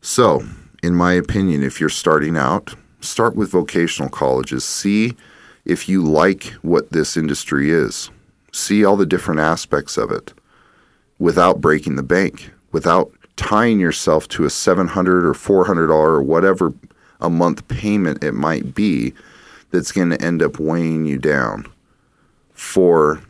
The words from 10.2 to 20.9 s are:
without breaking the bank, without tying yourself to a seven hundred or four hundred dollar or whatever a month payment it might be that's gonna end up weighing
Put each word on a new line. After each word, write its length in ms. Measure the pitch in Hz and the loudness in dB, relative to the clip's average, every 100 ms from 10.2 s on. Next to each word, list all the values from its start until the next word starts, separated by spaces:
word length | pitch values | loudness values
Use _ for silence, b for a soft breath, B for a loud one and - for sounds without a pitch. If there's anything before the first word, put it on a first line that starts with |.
| - _ b b b b b b b _ | -10 _ b b b b b b b _
without 420 | 85 82 90 87 | 0 4 4 4
breaking 360 | 78 76 82 67 | 2 0 0 -6
the 60 | |
bank, 480 | 65 87 95 - - _ _ | 0 0 0 -4 -20 _ _
without 400 | - 80 87 - _ _ - | -2 2 2 2 _ _ -10
tying 420 | - 104 117 107 | -2 2 2 2
yourself 480 | 90 78 - 78 - | 2 0 2 0 0
to 160 | - | -4
a 60 | 76 | -2
seven 380 | - - 90 90 | 0 0 0 0
hundred 360 | 87 90 92 | 0 2 2
or 100 | 85 | 2
four 320 | 71 - 98 90 | -2 2 2 4
hundred 200 | 90 82 | 2 2
dollar 280 | 78 78 | 4 4
or 80 | 78 | 2
whatever 500 | 69 80 95 92 87 69 - b b b | 2 2 2 2 0 -2 -18 b b b
a 100 | 87 | -4
month 380 | 85 87 76 - | 0 0 -2 -8
payment 560 | - 104 104 90 73 | -6 -2 -2 -2 -2
it 80 | 76 | -4
might 420 | 53 76 80 65 | -2 -2 -2 -6
be 380 | 65 104 76 57 - B B B B B | -2 -2 0 -4 -8 B B B B B
that's 220 | 92 - | -4 -2
gonna 240 | - 87 85 | -2 0 0
end 260 | 82 85 | -2 0
up 160 | 78 - | -2 -2
weighing 460 | 78 82 82 | -4 -2 -2